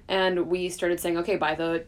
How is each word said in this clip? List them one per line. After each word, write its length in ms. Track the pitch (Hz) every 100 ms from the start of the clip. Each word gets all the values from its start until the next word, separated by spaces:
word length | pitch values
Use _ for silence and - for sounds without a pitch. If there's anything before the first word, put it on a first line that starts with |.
| -
And 400 | 190 185 180 165
we 220 | 180 180
started 320 | 180 175 175
saying, 160 | 175 170
"Okay, 180 | 175 180
by 180 | 156 156
the 280 | 165 165